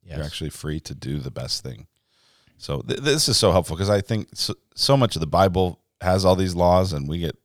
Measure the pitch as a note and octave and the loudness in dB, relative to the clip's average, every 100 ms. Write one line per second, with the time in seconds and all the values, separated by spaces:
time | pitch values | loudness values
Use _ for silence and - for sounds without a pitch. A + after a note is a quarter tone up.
0 | _ D2 D2+ - D#2 - D2+ D2+ - C#2 | _ -8 -6 -6 -8 -8 -8 -8 -10 -12
1 | - D2 C2 - C2 - C2 A1 - _ | -8 -6 -8 -10 -8 -8 -8 -16 -18 _
2 | _ _ _ _ _ _ - C#2 - - | _ _ _ _ _ _ -8 -8 -4 -4
3 | C#3+ C#3 - A2 G#2 F2+ E2+ E2 G2 G#2 | 0 0 2 2 4 4 0 -4 0 0
4 | - A2 - - - - _ - - C#3 | 0 -6 -6 -8 -8 -8 _ -4 2 4
5 | A#2+ - D#2 E2 F#2+ F#2 F#2 D#2+ _ _ | 4 0 0 4 4 4 0 -2 _ _
6 | F#2 F#2 F#2+ F#2 F#2+ F2 F2 F2+ F#2+ D2+ | 0 2 4 4 2 2 4 4 2 -2
7 | C#2 E2 E2 - | -6 -4 -6 -8